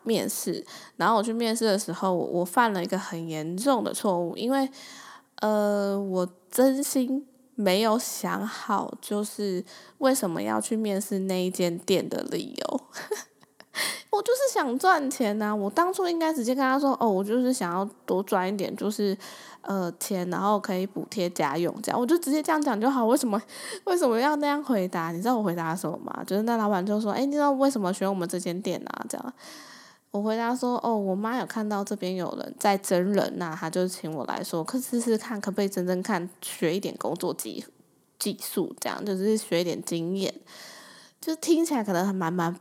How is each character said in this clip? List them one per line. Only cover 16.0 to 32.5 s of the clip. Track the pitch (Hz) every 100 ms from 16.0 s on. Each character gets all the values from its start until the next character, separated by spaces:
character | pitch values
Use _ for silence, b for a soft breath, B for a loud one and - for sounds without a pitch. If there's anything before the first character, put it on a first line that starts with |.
| 349
应 | 330
该 | 320
直 | 311
接 | 226 262
跟 |
他 | 262 269
说 | 277 247
：“哦， | 233
我 | 190
就 | 202 247
是 | 254
想 | 254 175
要 | 180 202 - -
多 | 185
赚 | 196 190 185
一 | 202
点， | - -
就 | 202
是， | 214 202 196 B B B B
呃， | - 196 170 165
钱， | - 190 180
然 | 185
后 | 202 208
可 | 202
以 | 185 196
补 | - -
贴 | 214 180
家 | 180 143 156
用 | 170 -
这 | -
样。” | 226
我 | 247
就 | 339
直 | 269
接 | 302
这 | 320
样 | 311
讲 | 294 208
就 | 247
好， | 269 220
为 | 269
什 | 240
么， | 208 - B B 403
为 | 392 349
什 | 269
么 | 226
要 | 285 294
那 | 294
样 | 294
回 | 285 214 185
答？ | 175 165
你 | 170
知 | 233
道 | 240
我 |
回 | 196
答 | 175 160 165
什 | 156
么 | -
吗？ | - - -
就 | 196
是 |
那 | 226 233
老 | 208
板 | 190 196
就 | 208
说 | 220
：“哎， | - 277
你 |
知 | 294
道 | 285
为 | 262 277
什 | 254
么 | 185
选 | 190 196
我 | 185
们 | 170
这 | 180
间 | 180 175
店 | 202 165 -
啊？” | - -
这 | -
样。 | 254 - B B B B B B _
我 | 202
回 | 220 226
答 | 233 254
说 | 247 247
：“哦， | 233 220
我 | 190
妈 | 190 220 247
有 | 180
看 | 226 208
到 | 202
这 | 202
边 | 208 180 185
有 | 170 -
人 | -